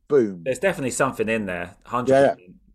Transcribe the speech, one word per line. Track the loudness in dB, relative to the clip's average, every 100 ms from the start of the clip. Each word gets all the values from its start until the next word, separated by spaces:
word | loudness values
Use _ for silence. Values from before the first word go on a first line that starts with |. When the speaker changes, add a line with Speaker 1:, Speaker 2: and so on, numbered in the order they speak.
| 0
Speaker 1:
boom. | 2 2 -2
Speaker 2:
There's | -8 -2
definitely | -2 -2 -4
something | -2 -2 -2 -2
in | -2 -4
there, | -8 -10 -16 -8
hundred | -4 2
percent. | 4 4 0
Speaker 1:
Yeah, | -8
yeah. | -20 _